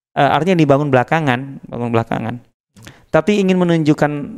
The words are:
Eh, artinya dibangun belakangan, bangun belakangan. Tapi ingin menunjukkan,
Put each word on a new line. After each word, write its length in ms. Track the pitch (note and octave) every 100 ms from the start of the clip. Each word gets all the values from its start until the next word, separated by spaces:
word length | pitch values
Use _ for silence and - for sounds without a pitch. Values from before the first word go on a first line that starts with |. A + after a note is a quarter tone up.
| _ -
Eh, 100 | C#3
artinya 260 | C#3+ E3 F3+
dibangun 340 | D3 C#3 D3
belakangan, 500 | B2+ B2 D#3+ D3 B2 C3+ C#3
bangun 260 | - A#2+ A#2+
belakangan. 460 | A2+ A#2 - A2+ A#2+ - _ _ _ - - _
Tapi 320 | D#3 D#3 G#3
ingin 180 | F#3+ F#3
menunjukkan, 540 | F3 E3 D3+ D3 D3 D3 D3+